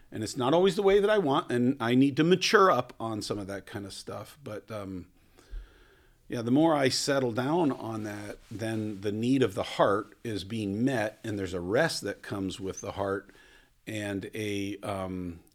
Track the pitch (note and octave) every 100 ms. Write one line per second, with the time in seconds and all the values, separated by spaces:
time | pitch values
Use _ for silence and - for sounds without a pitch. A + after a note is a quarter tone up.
0 | - G#2+ A2 B2+ B2 E3 F#3+ F3+ G3 G3+
1 | G3+ G#3+ D3+ D3 - B2 B2 - A2+ B2
2 | C#3 C3 D#3+ F3+ - G#3 F#3+ B2+ - -
3 | A2+ G#2+ - G#2 G2 G2 - G#2 G2 -
4 | - G#2 G#2 - B2 G#2 - G#2+ F#2+ F#2
5 | F2 _ _ _ - - - - - _
6 | _ _ - B2 A#2 C3+ E3 D3 C3+ -
7 | - C#3 B2+ A2+ C3 E3+ D3+ B2 A2+ A2
8 | G#2+ G#2 G#2 - - G2+ A2 A2 G#2+ G2
9 | G#2+ G#2+ A#2+ C3+ A#2 G2+ F2+ - C3 G2+
10 | - - A#2+ G2+ F#2+ A2+ G2+ G#2 C3 B2
11 | G#2+ - A2+ G2+ F#2 F2+ F2 A#2 D#3+ -
12 | G2+ - - G2+ F#2+ F2+ F#2+ - G2+ G2+
13 | G2 G2 - - - - _ _ - G#2+
14 | G#2 G2 G#2+ A2 G#2 G2+ G2+ G2+ G#2+ G2
15 | F#2 F#2 F2+ E2+ _